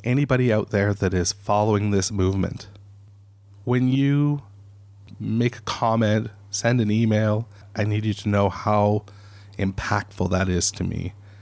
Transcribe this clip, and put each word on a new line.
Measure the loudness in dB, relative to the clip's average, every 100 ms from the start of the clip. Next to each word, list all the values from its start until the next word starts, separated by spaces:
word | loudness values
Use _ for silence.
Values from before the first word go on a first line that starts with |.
anybody | -4 -2 0 0 2
out | 0 0
there | 0 0 0
that | 0
is | 0 -2
following | -4 -2 0 2 2 2
this | 0 0
movement. | 0 0 0 -2 -6 -16 -20 -20 -20 -20 -20 -20 -20 -20 -12
When | -2 0 2
you | 2 2 2 0 -2 -8 -20 -20 -20 -20 -20 -20 -10
make | -4 0 -2 -4
a |
comment, | -10 -2 0 2 2 2 -2 -12 -12
send | -4 0 2
an | 2
email, | 2 2 2 2 0 -4 -14 -12 -4
I |
need | -2 0 -2
you | -4
to | 0
know | 2 2
how | 0 0 2 2 0 -4 -20 -20 -20 -14 -4
impactful | -4 -4 -2 -4 -4 -6 -2
that | 0 0
is | -2 -2
to | -4
me. | -6 -6 -8 -12 -20 -20